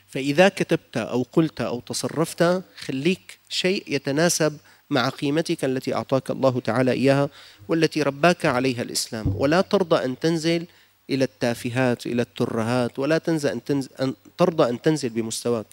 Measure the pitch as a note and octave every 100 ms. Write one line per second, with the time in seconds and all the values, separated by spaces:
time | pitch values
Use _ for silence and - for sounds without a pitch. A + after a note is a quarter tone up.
0 | _ C#3+ C#3 C#3+ F#3+ - E3+ D#3+ _ B2+
1 | G#2+ B2 B2 - D#3+ - A2 A#2+ - B2
2 | B2 C3 E3 - E3+ F3+ F#3 - - C3+
3 | D3 F#3 - - - - F3+ G3+ - C#3
4 | - C#3 E3+ - D#3 D3 - - - C#3+
5 | B2 - C#3+ D3+ E3+ E3 C#3 C3 C3 A2+
6 | A2+ C3+ - A#2+ C3 B2 A#2 A2+ C3 A#2+
7 | C3 C#3 C#3+ - - - - E3 D#3+ D#3+
8 | C#3 C#3 E3 F3 D#3+ B2+ B2+ A#2+ A#2 -
9 | - A2+ G#2+ G2 C3+ E3+ G3 G3+ F3 D#3+
10 | B2 B2+ D#3+ E3 D#3 E3+ E3 - _ _
11 | - C3+ C3 - B2 A#2 B2+ A#2+ B2+ A#2+
12 | - A#2+ A#2+ - A#2+ A2+ A2+ B2+ A#2+ -
13 | C#3 D#3+ - D#3+ C#3 A#2 - C#3+ C3 -
14 | C3+ - - - F#3 D#3+ B2+ A#2+ - D#3
15 | C3 A2+ A2+ - A#2+ A#2 G#2